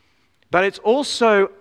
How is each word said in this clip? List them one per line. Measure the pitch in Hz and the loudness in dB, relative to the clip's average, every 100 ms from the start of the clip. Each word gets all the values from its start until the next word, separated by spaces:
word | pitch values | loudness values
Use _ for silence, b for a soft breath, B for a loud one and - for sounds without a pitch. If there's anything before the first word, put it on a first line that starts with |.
| _ _ _ _ _ | _ _ _ _ _
but | 180 | -2
it's | 196 - | 0 -2
also | 208 262 269 - 233 202 196 - | -2 -2 -2 0 2 2 0 -4